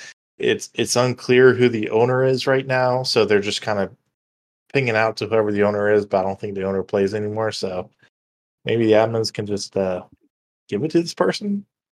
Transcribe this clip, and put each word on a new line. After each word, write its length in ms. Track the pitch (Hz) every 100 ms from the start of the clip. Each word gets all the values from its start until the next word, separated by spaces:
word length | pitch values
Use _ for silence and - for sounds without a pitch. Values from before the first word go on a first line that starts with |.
| - - _ -
it's, 320 | - 104 -
it's 220 | - 113 120
unclear 580 | 127 123 - 127 131
who 140 | 113 123
the 200 | 113 -
owner 340 | 110 123 127
is 220 | 131 131 -
right 200 | 135 135
now, 360 | 127 127 127
so 200 | 131 120
they're 160 | 202 104
just 220 | 104 -
kind 160 | - 104
of 160 | 92 - _ _ _ _ _ _ _
pinging 240 | 139 123 110
out 200 | 110 110
to 80 | 107
whoever 240 | 113 104
the 100 | 104
owner 280 | 104 104 104
is, 140 | 104
but 140 | 104 98
I 40 |
don't 160 | 95 98
think 140 | 107 98
the 80 |
owner 180 | 95 95
plays 320 | 90 104 98
anymore, 380 | 107 104 107 110
so 360 | - 95 92 90 _ _ _ _ _ _ _
maybe 220 | - 113 110
the 60 |
admins 400 | 107 113 113 110
can 140 | - 104
just, 300 | 98 - 98
uh, 260 | 95 90 - _ _ _ _ _ -
give 140 | 104
it 80 | 151
to 100 | 170
this 140 | 170
person, 500 | - 185 - 208 202 - _ _